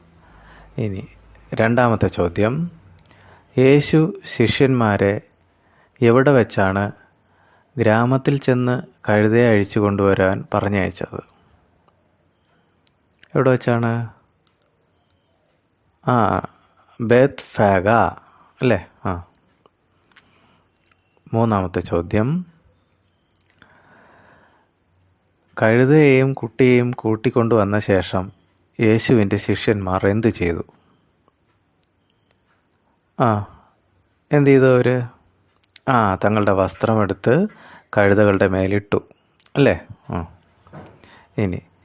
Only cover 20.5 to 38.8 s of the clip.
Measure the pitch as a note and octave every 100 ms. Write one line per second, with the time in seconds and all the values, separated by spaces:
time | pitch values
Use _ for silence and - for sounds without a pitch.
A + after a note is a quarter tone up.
20.5 | _ _ _ _ _ _ _ - A2+ A#2
21.5 | G2+ F#2 F2+ - E2+ F2 G#2+ A#2 F3 F3+
22.5 | _ _ _ _ _ _ _ _ _ _
23.5 | _ _ _ _ _ _ _ _ _ _
24.5 | _ _ _ _ _ _ _ _ _ _
25.5 | - A2 A#2 C3 D#3 D3 C3 C3+ C3+ A#2
26.5 | - B2 B2 B2 - A2 G#2+ B2+ A#2+ A2+
27.5 | A#2 G2+ G#2 G#2 F#2+ - F#2 G2 _ _
28.5 | _ _ - A2+ A2 - A#2+ G2+ G2+ -
29.5 | G2 - G#2 F#2 F#2 G2 G#2+ A2+ - E2+
30.5 | D#2+ - _ _ _ _ _ _ _ _
31.5 | _ _ _ _ _ _ _ _ _ _
32.5 | _ _ _ _ _ _ - B2 G#2 -
33.5 | - _ _ _ _ _ _ - D3 C#3
34.5 | C3+ C3 B2+ B2 B2+ A#2+ _ _ _ _
35.5 | _ _ - - B2 G#2 F#2 G#2 G#2+ G#2
36.5 | F#2+ F#2 - - A2 G2 G2 A2+ D3 G#3+
37.5 | - - - _ G#2+ G2+ G2 G#2 G2 G2
38.5 | F#2+ F#2+ G2+